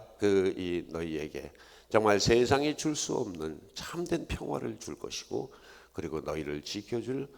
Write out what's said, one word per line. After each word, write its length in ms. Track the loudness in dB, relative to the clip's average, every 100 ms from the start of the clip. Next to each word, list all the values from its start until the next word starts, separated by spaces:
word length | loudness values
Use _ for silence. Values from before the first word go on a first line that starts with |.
| -18 0
그 340 | 4 6 4 0
이 300 | -2 -2 -4
너희에게 600 | -6 -4 -4 -6 -8 -10 -14 -20 -20 -2
정말 300 | 4 6 6
세상이 580 | 6 6 6 4 2 0
줄 180 | -2 -2
수 200 | -2 -2
없는 440 | -4 -4 -8 -8 -14
참된 540 | -12 -10 -6 -2 -2 -2
평화를 520 | -6 -4 -4 -4 -8
줄 180 | -10 -10
것이고, 520 | -8 -8 -6 -6 -6 -12 -20 -20 -14
그리고 280 | -10 -6 -6
너희를 400 | -4 -4 -4 -6
지켜줄, 640 | -6 -8 -6 -4 -4 -6 -6